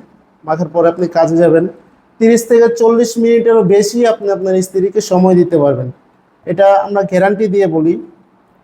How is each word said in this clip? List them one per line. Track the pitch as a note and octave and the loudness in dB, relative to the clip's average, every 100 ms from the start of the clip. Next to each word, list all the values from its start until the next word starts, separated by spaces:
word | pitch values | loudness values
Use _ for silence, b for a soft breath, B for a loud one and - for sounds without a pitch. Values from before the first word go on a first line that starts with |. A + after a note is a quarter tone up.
| - _ _ _ | -8 _ _ _
মাখার | D#3+ D#3 D#3+ | -8 -6 -4
পরে | E3 E3 | -2 0
আপনি | F3 F3 | -2 -2
কাজে | E3 D#3+ E3 | 0 0 2
যাবেন। | E3+ E3 F#3 - _ _ _ - | 2 2 -2 -8 _ _ _ 0
তিরিশ | A3+ A#3 A3+ | 2 2 2
থেকে | A#3 A#3 A#3 | 2 2 2
চল্লিশ | A3+ A#3 A#3 A#3+ | 0 2 0 0
মিনিটেরও | A3+ A#3 A#3 A3+ | 0 2 2 2
বেশি | F3+ G3+ G#3 A#3 A#3 | 2 2 0 0 -2
আপনি | A3 G3+ | -2 -4
আপনার | F#3 F#3+ F#3 | -4 -2 -2
স্ত্রীকে | F#3 F#3+ F#3+ G#3+ | -2 -4 -2 -4
সময় | - F#3 F#3 F3+ | -2 0 2 2
দিতে | F3 E3+ | 2 0
পারবেন, | C#3+ B2 B2+ - _ _ _ _ - | 0 -2 -6 -14 _ _ _ _ -6
এটা | F3 G3 | 0 2
আমরা | G3 G3+ G3+ | 2 0 -4
গ্যারান্টি | F#3+ F3+ G3 G3+ G#3+ | -2 0 0 0 -2
দিয়ে | G3 F#3 | 0 0
বলি। | D#3+ D#3+ G3 - - _ _ _ _ | 0 -2 -2 -8 -20 _ _ _ _